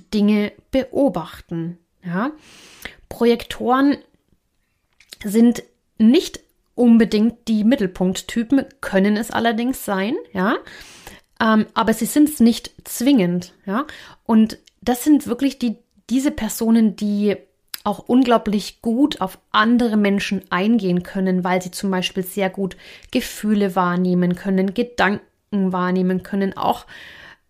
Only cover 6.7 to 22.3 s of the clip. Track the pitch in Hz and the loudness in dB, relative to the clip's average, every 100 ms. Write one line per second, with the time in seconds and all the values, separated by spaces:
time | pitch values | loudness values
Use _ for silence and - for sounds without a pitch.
6.7 | - 240 226 226 214 226 226 - 220 214 | 2 4 6 4 2 0 -2 -4 0 2
7.7 | 277 190 - 185 185 - 233 226 269 - | 2 0 -2 -2 -2 -6 -6 0 0 0
8.7 | _ - 190 202 208 233 - 233 226 240 | _ -2 0 2 0 -4 -2 -2 -2 -4
9.7 | 262 - 196 202 349 480 190 180 - - | -6 -6 -4 -4 -6 -6 -2 -2 -2 -6
10.7 | - - - - - _ - 226 220 - | -20 -20 -20 -20 -20 _ -2 2 2 2
11.7 | - 220 220 - 302 294 - 233 226 - | -2 0 -2 0 2 2 4 2 2 -6
12.7 | - - - 240 277 175 175 175 _ - | -18 -14 -2 2 4 2 -2 -6 _ -8
13.7 | 208 302 - - - - 220 220 - _ | -6 -6 -14 -20 -12 0 2 2 -2 _
14.7 | _ - - 302 285 202 240 277 269 240 | _ -4 -2 2 2 2 -2 -2 -2 -4
15.7 | 214 _ _ - 254 277 302 214 - 226 | -6 _ _ -4 -2 -2 -2 -6 -2 2
16.7 | 226 220 - 208 202 208 196 - _ _ | 4 2 0 -4 0 0 -2 -8 _ _
17.7 | - 208 202 - 247 247 226 226 202 - | -8 -6 -6 0 2 4 2 0 -4 -4
18.7 | - 233 226 302 - 190 - _ 214 214 | -8 -4 0 0 0 -8 -8 _ 0 2
19.7 | 240 240 214 202 196 - 190 - 180 208 | 2 2 2 2 0 -2 -6 -4 -2 0
20.7 | 233 190 180 180 202 185 185 180 185 180 | 0 0 -2 -2 -4 -2 0 0 -2 -4
21.7 | - 202 185 180 196 185 | -6 -4 -4 -4 -6 -6